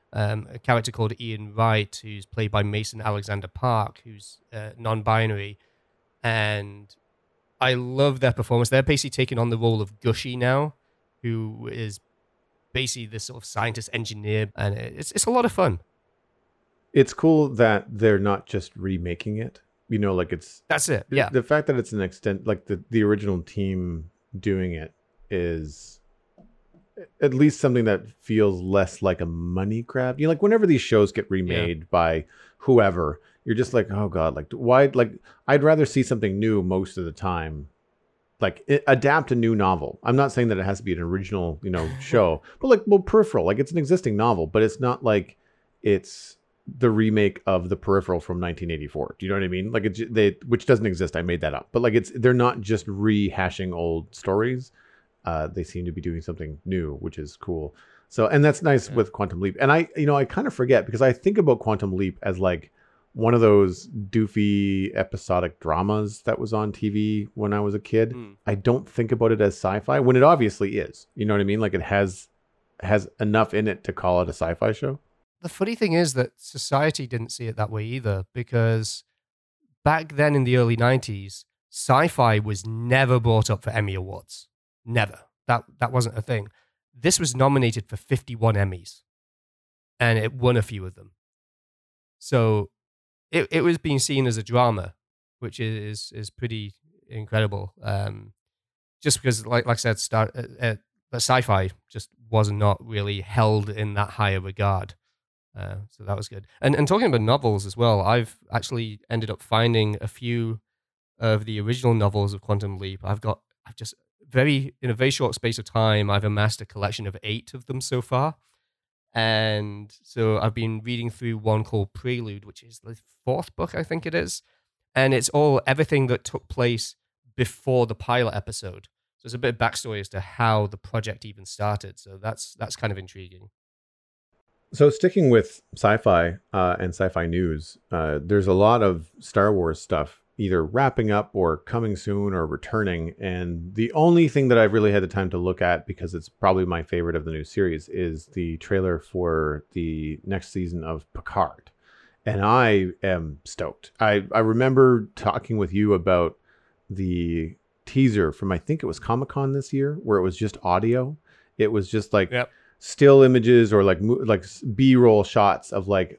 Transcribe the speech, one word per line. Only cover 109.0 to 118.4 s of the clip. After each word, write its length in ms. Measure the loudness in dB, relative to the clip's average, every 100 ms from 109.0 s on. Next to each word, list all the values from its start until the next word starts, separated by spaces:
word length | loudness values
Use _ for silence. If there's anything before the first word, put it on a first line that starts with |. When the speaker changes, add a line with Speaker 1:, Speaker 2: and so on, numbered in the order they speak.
| _
Speaker 1:
ended 220 | -4 -4
up 120 | -8
finding 540 | -2 2 4 4 2 0
a 60 | -6
few 540 | -8 -6 -4 -4 -6 -12 _ _ _ _ _
of 280 | 0 0 0
the 140 | -4
original 340 | -4 0 2
novels 400 | 2 2 2 -2
of 80 | -4
Quantum 360 | -4 -4 -4 -8
Leap. 220 | -10 -10
I've 200 | -6 -6
got, 180 | -4 -8 _ _ -20
I've 80 |
just 200 | -16 -16 -16 _ _ _
very, 460 | 0 2 0 -2 -6
in 80 | -6
a 40 |
very 160 | 0 0
short 240 | 0 -2
space 240 | -2 -4 -6
of 60 |
time, 460 | -6 0 2 2 2
I've 140 | 0
amassed 360 | 0 0 0 -2
a 60 | -10
collection 400 | -6 -6 -6 -8
of 100 | -10
eight 320 | -8 -8 -10
of 120 | -18 -10
them 140 | -10
so 220 | -4 -4
far. 340 | -2 -2 -2 -6